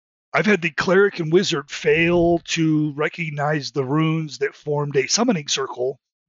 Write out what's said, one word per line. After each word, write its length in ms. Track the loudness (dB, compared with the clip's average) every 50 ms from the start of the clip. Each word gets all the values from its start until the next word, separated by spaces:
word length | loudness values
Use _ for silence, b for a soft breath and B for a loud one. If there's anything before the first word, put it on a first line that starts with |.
| _ _ _ _ _ _ -2
I've 120 | 0 2
had 160 | 2 2 2
the 80 | 0 -2
cleric 480 | -4 -2 0 2 4 4 4 4 2 -2
and 100 | -2 2
wizard 400 | 2 2 2 2 -2 -4 -6 -8
fail 680 | -10 -4 0 2 2 4 4 4 4 4 4 2 2 0
to 540 | -2 -4 -2 0 2 2 2 2 0 0
recognize 760 | -2 -2 -4 -4 -4 -6 -8 -8 -6 -4 -2 -2 -2 -2 -4 -6
the 120 | -4 -4 -2
runes 540 | 0 0 0 2 0 0 -2 -4 -6 -6 -6
that 160 | -6 -6 -6
formed 420 | -6 -6 -4 -2 -2 -2 0 0
a 100 | 0 0
summoning 400 | 0 0 0 2 2 0 0 -2
circle, 520 | -4 -4 -4 -4 -6 -6 -4 -4 -4 -4 -8 _ _ _ _ _